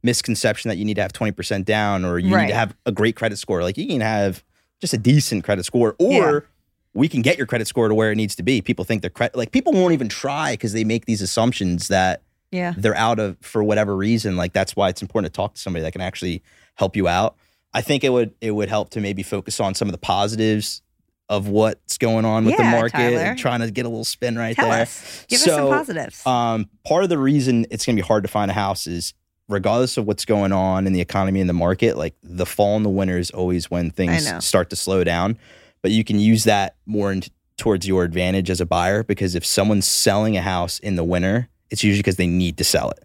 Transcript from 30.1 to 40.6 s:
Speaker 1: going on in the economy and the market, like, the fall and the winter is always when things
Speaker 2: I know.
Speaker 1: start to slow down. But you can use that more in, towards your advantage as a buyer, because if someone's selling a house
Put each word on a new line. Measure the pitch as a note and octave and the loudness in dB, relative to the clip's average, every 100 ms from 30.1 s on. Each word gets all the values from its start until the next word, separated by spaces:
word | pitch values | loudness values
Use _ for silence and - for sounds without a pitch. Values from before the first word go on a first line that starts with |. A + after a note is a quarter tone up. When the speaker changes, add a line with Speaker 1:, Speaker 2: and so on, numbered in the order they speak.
| G#2 - | -4 0
Speaker 1:
going | G#2 G2 | 2 2
on | F#2+ F#2+ F#2+ F#2+ | 2 2 0 2
in | |
the | F#2 | 0
economy | E2+ G2 F#2+ G2 | 0 0 0 0
and | F#2 | 0
the | |
market, | F2 E2+ F#2 A2+ C2+ | 2 0 2 0 0
like, | D#2+ - | -6 -8
the | - F2+ F2+ | -14 -6 -4
fall | - G2+ G#2+ | 2 2 2
and | G#2+ | 2
the | |
winter | G2 F#2+ F2+ | 0 0 0
is | F2 | -4
always | - F2+ F2+ D#2+ | -4 -2 -2 -2
when | F2 E2+ | -4 -4
things | - F2+ E2 C#3+ | -2 0 0 0
Speaker 2:
I | |
know. | F2 | -4
Speaker 1:
start | - F#2+ F2 | 0 0 0
to | - | -4
slow | - F#2+ | -2 0
down. | F2 E2+ F#2 A2+ - - - _ | 2 0 0 -4 -10 -20 -20 _
But | F#2+ | 0
you | A2 | 0
can | G#2+ G#2+ | 2 4
use | G#2+ A2 G#2+ | 6 6 4
that | G2+ F#2+ _ - | 2 0 _ -6
more | G#2+ G2+ | -2 0
in, | F#2+ - _ _ - | -2 -6 _ _ -4
towards | A2+ F#2+ F#2+ | 0 0 2
your | F#2 | 0
advantage | F2 F2 F2+ F#2+ F2+ | 2 0 0 0 -2
as | F2+ | -2
a | E2+ | 0
buyer, | F2 F2+ G2+ | 0 0 -2
because | A#2 G2+ F#2+ F2 | -2 -2 -2 -2
if | - | -2
someone's | - G2+ G#2 - | 0 2 2 2
selling | - - G2+ A2 G2+ | 2 2 2 2 0
a | |
house | F#2 F#2 | -2 -2